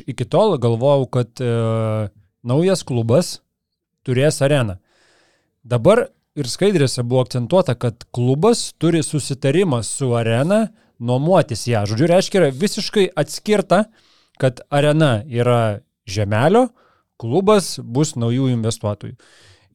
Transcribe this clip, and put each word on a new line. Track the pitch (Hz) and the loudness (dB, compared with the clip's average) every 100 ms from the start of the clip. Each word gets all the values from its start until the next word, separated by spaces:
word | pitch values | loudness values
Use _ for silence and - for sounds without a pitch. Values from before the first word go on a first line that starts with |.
| - | -10
iki | 123 123 | -8 -2
tol | 165 214 151 | 0 2 0
galvojau, | 117 113 135 143 135 | 0 0 2 2 0
kad, | 127 120 - | -2 -4 -4
e, | 123 117 113 113 110 110 104 - _ _ | -4 -2 -2 -2 -2 -4 -6 -10 _ _
naujas | 117 131 185 185 | -2 0 2 0
klubas | - 123 113 147 180 - _ _ _ _ _ _ - | -2 -2 2 2 2 -6 _ _ _ _ _ _ -4
turės | 123 147 156 | 0 0 0
areną. | 139 143 113 95 _ _ _ _ _ _ _ _ 113 | 0 0 0 -6 _ _ _ _ _ _ _ _ -4
Dabar | 120 113 220 - _ _ | 2 4 4 2 _ _
ir | - 139 | -10 -8
skaidrėse | - 196 190 135 - | -2 0 2 0 -2
buvo | 120 127 | -2 0
akcentuota, | 127 127 120 185 180 | 0 -4 0 0 0
kad | 123 120 110 - | -2 -4 -6 -10
klubas | - 123 135 208 233 - | -2 0 2 2 2 -2
turi | - 156 160 | -2 0 0
susitarimą | - 151 - 135 139 151 196 123 | 0 -4 -6 -4 0 0 0 -2
su | 104 - 135 | -4 -4 -2
arena | 120 113 113 147 208 220 - _ _ | 0 0 0 2 0 0 -6 _ _
nuomotis | 120 127 147 185 - 107 - | -2 -2 2 2 2 -4 -2
ją. | 117 101 | -2 0
Žodžiu, | 110 165 | 0 2
reiškia, | 175 180 196 | 2 2 2
yra | 156 | 2
visiškai | 131 202 - - 214 190 | 0 -4 -4 -4 0 0
atskirta, | - 147 - - 208 190 180 214 _ _ _ _ - | -2 -6 -6 -2 -2 2 0 0 _ _ _ _ -4
kad | 131 131 - | -2 -2 -4
arena | 143 147 151 156 113 | 0 2 2 2 0
yra | 147 117 120 120 113 101 - _ - | -2 -2 2 2 0 -4 -10 _ -8
Žemelio, | 98 101 107 139 220 254 - _ _ _ - | -4 -2 0 2 4 2 -4 _ _ _ -12
klubas | 117 143 196 214 - - | -4 0 2 2 0 -8
bus | 117 120 151 - | -6 -2 -2 -2
naujų | 117 123 135 | -2 0 0
investuotojų. | 120 113 - 107 104 110 123 _ _ - _ _ | -2 -4 -4 -6 -8 -12 -18 _ _ -20 _ _